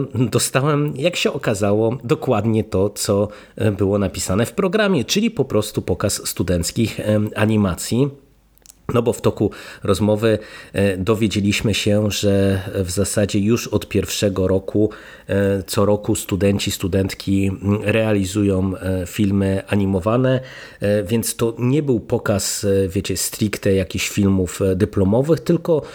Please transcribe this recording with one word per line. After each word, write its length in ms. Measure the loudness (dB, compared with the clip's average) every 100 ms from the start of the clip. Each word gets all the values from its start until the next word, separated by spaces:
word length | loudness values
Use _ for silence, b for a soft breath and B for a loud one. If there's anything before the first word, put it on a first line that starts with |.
| 0
dostałem, 800 | 0 0 2 0 0 0 0 0 -2
jak 200 | -2 0
się 160 | -2
okazało, 640 | -2 -2 0 2 2 2 0
dokładnie 600 | -2 -2 2 2 2 0
to, 260 | 0 0 0
co, 380 | -2 0 0 0 B B -2
e, 160 | -2
było 260 | 2 0 2
napisane 480 | 0 -4 -2 0 0
w 60 |
programie, 520 | 0 0 0 2 0
czyli 260 | 0 0 0
po 140 | -2
prostu 380 | 0 0 -2 -4
pokaz 460 | -4 -2 -2 -4 -6
studenckich, 720 | -4 0 0 -2 -2 -2 -2
em, 300 | 0 0 0 0
animacji. 720 | 2 4 2 0 -2 0 0 -2 -18 _ _ _ -20 -12 -2
No 80 | 0
bo 100 | 0
w 80 | 0
toku 300 | -2 0 -2 B B B
rozmowy, 560 | -2 2 2 2 2 0 B B B
e, 240 | 0 0 2
dowiedzieliśmy 800 | 0 2 2 2 0 0 0
się, 360 | 0 2 2 2
że 500 | 0 2 2 2 0 -2 -4
w 60 | -2
zasadzie 480 | -2 0 0 0 2
już 300 | 2 0 0
od 200 | -4 0
pierwszego 600 | -2 -2 -2 0 2 2
roku, 420 | 0 0 0 0 B B B -4
e, 360 | 0 2 0
co 220 | -2 0
roku 300 | 2 2 0 -2
studenci, 540 | -2 0 2 2 -2
studentki, 760 | -4 -2 0 0 -4 -2 0 0
m, 320 | 0 0 0
realizują, 920 | 0 0 2 0 0 0 2 2 0 -2
e, 300 | -2 -2 -4
filmy 560 | 0 2 2 2 0 0
animowane, 720 | 0 2 0 0 2 2 0 -4 B B B
e, 220 | 0 0
więc 340 | 0 -2 -2 -2
to 180 | -4 0
nie 240 | 0 0
był 180 | 2 -2
pokaz, 640 | 0 -2 0 -2 -2 -2
e, 240 | 0 2 2
wiecie, 280 | -2 -4 -4
stricte 580 | -6 -2 -2 0 0
jakichś 340 | 2 0 -4 -4
filmów, 540 | 2 2 2 0 0
e, 140 | 0 2
dyplomowych, 640 | 2 2 2 2 2 0
tylko 420 | 2 0 0 -2 B